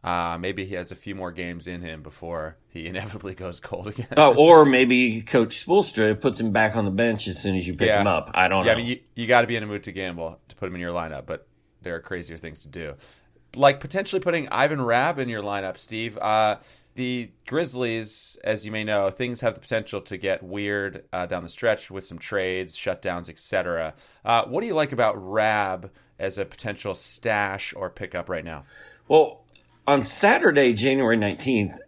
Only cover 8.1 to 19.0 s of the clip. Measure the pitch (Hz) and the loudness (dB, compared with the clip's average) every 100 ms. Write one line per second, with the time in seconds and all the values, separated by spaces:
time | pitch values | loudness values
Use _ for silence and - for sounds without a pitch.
8.1 | 82 - - 92 95 110 113 120 127 _ | 0 0 0 2 4 2 2 0 -6 _
9.1 | - 117 120 117 117 107 104 101 90 95 | -10 4 4 4 -2 -4 -8 -8 -8 -6
10.1 | 85 82 85 _ - 92 90 87 87 82 | -6 -8 -10 _ -12 -10 -6 -6 -4 -6
11.1 | 71 65 80 _ _ _ _ - 82 - | -10 -10 -12 _ _ _ _ -10 -10 -8
12.1 | 90 87 82 82 76 73 85 78 69 - | -10 -10 -14 -14 -16 -16 -12 -12 -12 -20
13.1 | _ _ _ _ 123 139 139 - 196 190 | _ _ _ _ 4 4 4 -6 -6 -4
14.1 | 190 180 170 139 110 143 151 123 117 143 | -2 -2 -2 -2 0 0 0 0 2 2
15.1 | 156 123 113 101 101 95 92 - 113 113 | -2 -4 -4 -4 -4 -6 -8 -10 -8 -6
16.1 | 107 107 110 107 101 _ - _ - 127 | -4 0 2 2 0 _ -20 _ -8 -4
17.1 | 123 117 _ - 143 127 127 123 113 110 | -4 -6 _ -6 -4 -2 -2 -2 -2 -6
18.1 | - - - - 107 107 107 107 104 | -8 -10 -8 -4 -4 -4 -6 -2 0